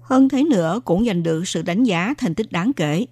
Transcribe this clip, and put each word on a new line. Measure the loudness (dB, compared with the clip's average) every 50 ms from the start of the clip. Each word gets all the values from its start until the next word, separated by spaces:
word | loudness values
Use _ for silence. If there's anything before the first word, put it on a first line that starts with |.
Hơn | -2 2 4 4 4 4
thế | 4 0 2
nữa, | 2 2 2 2 0 -2 -4 -2
cũng | 0 0 0 2
giành | 0 0 0 0
được | 0 -2 -2 -4
sự | -4 -6 -4
đánh | -4 -2 0 0 2
giá | 2 2 0 -2 -2 -4
thành | -4 -4 -4 -4
tích | -4 -6 -6
đáng | -4 -2 -2 -2 -2
kể. | -2 -2 -2 0 -2 -4 -6